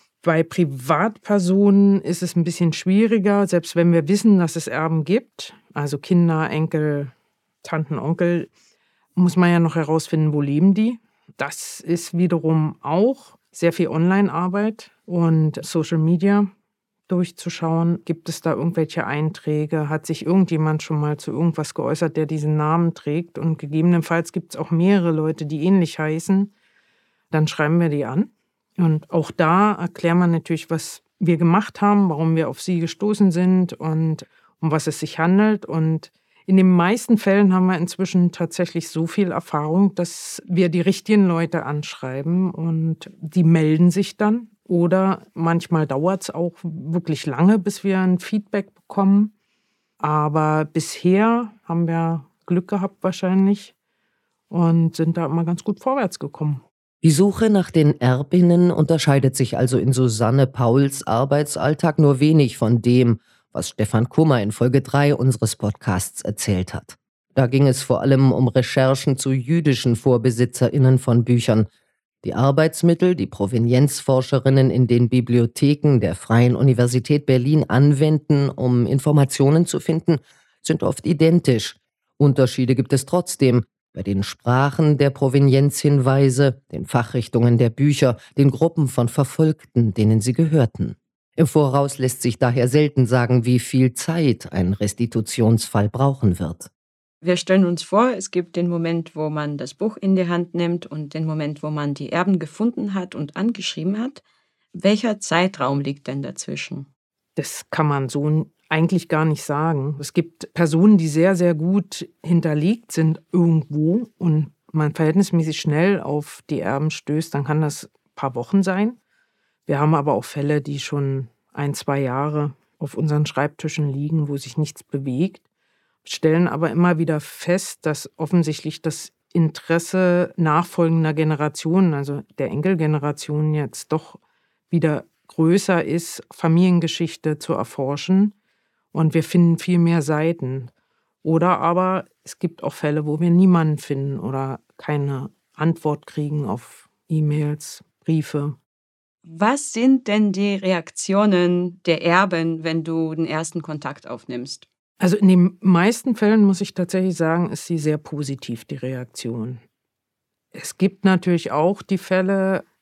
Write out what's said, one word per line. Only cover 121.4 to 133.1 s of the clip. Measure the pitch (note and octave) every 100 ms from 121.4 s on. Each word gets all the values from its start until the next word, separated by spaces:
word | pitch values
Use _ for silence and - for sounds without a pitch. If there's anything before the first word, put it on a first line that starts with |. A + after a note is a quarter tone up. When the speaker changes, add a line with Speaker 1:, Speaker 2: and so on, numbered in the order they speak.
| _
Speaker 1:
ein, | - C#3+
zwei | C#3 - C#3
Jahre | C3 C3 D3 D3+ D3 - _ -
auf | D3 -
unseren | D#3 D3+ D3
Schreibtischen | C3+ D3 - D#3 - C#3+
liegen, | C3+ D3 D#3+ C#3+
wo | C#3
sich | B2+ D3+
nichts | D3 -
bewegt. | - C#3 C3+ B2+ F#3+ - _ _ _ _ _ _
Stellen | - - D#3+ D#3+ F3
aber | C3+ E3
immer | C#3+ F3+ D#3+
wieder | D#3+ D3+
fest, | - - - F#3 - - D#3
dass | D3+ - -
offensichtlich | D3+ F3 D#3 D3+ D#3 -
das | D#3+ - - _ _
Interesse | F3 D#3 - - E3+ E3+ F#3 F3+ F3 - -
nachfolgender | D#3 D#3 F3 - E3 E3 D#3+
Generationen, | D#3 D#3 D3 D3+ - D#3+ F#3 F3+
also | C#3+ C#3 C#3+ - -
der | C3
Enkelgeneration, | D3+ F3+ E3+ D#3 D3+ D3